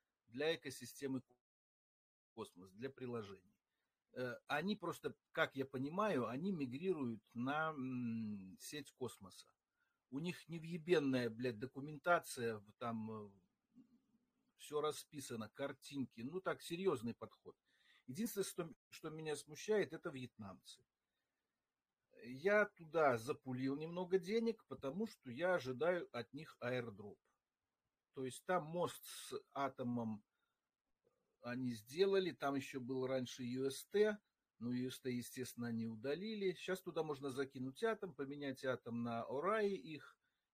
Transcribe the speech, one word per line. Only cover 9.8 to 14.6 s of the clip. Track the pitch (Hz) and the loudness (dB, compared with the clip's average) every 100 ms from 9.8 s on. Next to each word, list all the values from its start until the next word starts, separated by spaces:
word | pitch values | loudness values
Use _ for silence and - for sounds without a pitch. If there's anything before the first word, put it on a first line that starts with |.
| _ _ _ | _ _ _
У | 135 | -4
них | 175 - - | -4 -4 -8
невъебенная, | 165 160 175 156 170 139 127 120 | -8 -6 -4 4 6 6 4 2
блядь, | 110 127 107 | 0 -2 -2
документация, | 127 135 147 151 175 170 - 131 117 107 | -6 -6 -8 -2 4 4 4 -2 -2 -2
в-, | 101 - | -8 -8
там, | 117 113 110 | -4 -2 -4
э, | 110 104 95 90 _ _ - - _ _ _ _ _ _ | -8 -10 -16 _ _ _ -20 -20 _ _ _ _ _ _
всё | - | -20